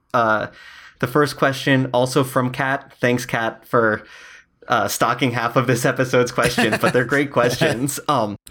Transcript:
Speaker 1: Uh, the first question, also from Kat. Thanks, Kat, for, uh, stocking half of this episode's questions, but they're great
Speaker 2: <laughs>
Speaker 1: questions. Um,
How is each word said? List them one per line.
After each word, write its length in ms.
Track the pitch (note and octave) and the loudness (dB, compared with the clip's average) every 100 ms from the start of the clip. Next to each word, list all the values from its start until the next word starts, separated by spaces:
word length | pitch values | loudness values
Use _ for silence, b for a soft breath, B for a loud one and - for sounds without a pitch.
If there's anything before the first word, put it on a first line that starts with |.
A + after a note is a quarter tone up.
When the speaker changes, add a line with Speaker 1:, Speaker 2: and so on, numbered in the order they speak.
| _ | _
Speaker 1:
Uh, 320 | B2+ A2 G#2+ G2+ B B B B - | 0 2 0 -2 B B B B -6
the 60 | B2+ | -2
first 300 | D3+ D3 - | 0 0 0
question, 540 | C#3+ C3 - C3 C3 | -2 0 0 2 2
also 300 | B2 B2 C#3+ | 0 0 0
from 260 | B2+ C3+ B2+ | 0 0 -2
Kat. 420 | B2+ C3+ C#3 - - | -2 -4 -4 -8 -4
Thanks, 260 | B2 B2 - | 0 0 -2
Kat, 400 | A#2+ A2+ - - | -4 -4 -8 -2
for, 360 | B2 A2+ G#2+ B B B B B _ - | 2 2 0 B B B B B _ -2
uh, 180 | A#2 G2+ | -2 0
stocking 460 | - A#2 B2+ C3+ | 0 -2 0 -2
half 240 | A#2 A#2 C3+ | -2 -2 0
of 100 | B2 | 0
this 180 | B2+ | 0
episode's 460 | D3+ B2+ B2+ C3 A#2+ | 0 0 0 2 2
questions, 460 | - A#2+ - A2+ G#2+ | 0 0 2 0 0
but 140 | A#2 | 0
they're 120 | B2 | 0
great 280 | B2 C#3 C#3+ | 2 0 0
Speaker 2:
<laughs> 0 | |
Speaker 1:
questions. 640 | - A#2+ - E3 A#2+ C#3 - - | 0 0 2 -2 0 -4 -4 -2
Um, 300 | C#3 G#2+ G2+ - | -2 -2 -6 -6